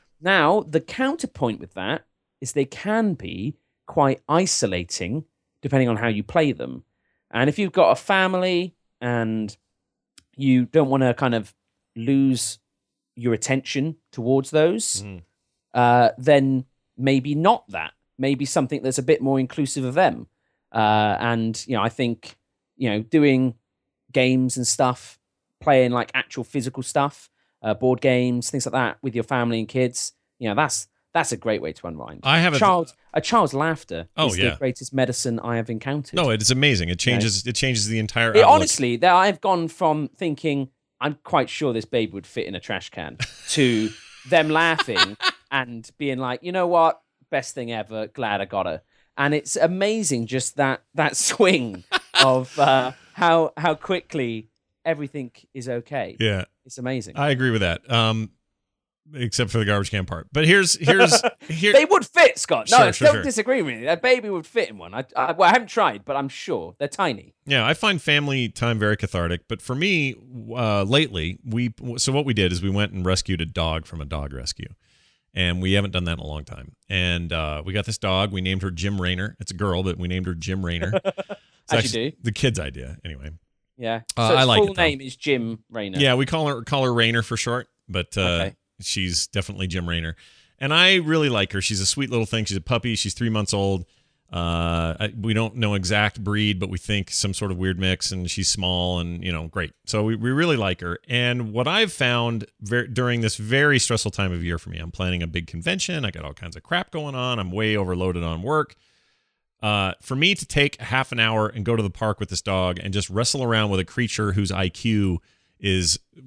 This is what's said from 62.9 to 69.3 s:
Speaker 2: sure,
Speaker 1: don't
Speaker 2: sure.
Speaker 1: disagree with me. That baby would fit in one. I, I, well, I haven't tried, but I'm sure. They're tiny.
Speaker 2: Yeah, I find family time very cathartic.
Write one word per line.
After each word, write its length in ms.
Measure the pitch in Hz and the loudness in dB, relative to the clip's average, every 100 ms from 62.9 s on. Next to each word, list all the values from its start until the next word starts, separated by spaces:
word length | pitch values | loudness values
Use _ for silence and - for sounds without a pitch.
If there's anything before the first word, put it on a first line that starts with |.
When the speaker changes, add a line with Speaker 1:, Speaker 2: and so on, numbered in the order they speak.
Speaker 2:
sure, 120 | - 294 | 6 4
Speaker 1:
don't 100 | 180 | 4
Speaker 2:
sure. 80 | |
Speaker 1:
disagree 380 | 262 220 220 262 | 0 -2 0 0
with 160 | 151 113 | 0 -2
me. 60 | 131 | -2
That 160 | 170 | 0
baby 280 | 247 254 214 | 2 2 2
would 160 | 185 - | -4 -4
fit 240 | 226 170 | -4 -4
in 80 | 104 | -6
one. 160 | 85 | -12
I, 120 | 110 131 - | -10 -6 -2
I, 160 | 135 | 0
well, 160 | 170 175 | 6 6
I 40 | |
haven't 140 | 240 220 | 6 2
tried, 340 | 226 180 101 | 0 0 0
but 140 | 120 139 | -6 -4
I'm 100 | 135 | -4
sure. 480 | - - 123 82 - | -8 -6 -6 -6 -8
They're 100 | 143 | -8
tiny. 460 | - 180 101 - _ - | -2 -4 -4 -12 _ -2
Speaker 2:
Yeah, 200 | 139 117 | 0 2
I 80 | |
find 280 | 151 220 180 | 0 0 0
family 480 | - 147 143 135 117 | 0 0 0 -2 -4
time 300 | - 123 110 | -4 -2 0
very 180 | 104 107 | 0 0
cathartic. 500 | 92 92 85 | -2 -4 -2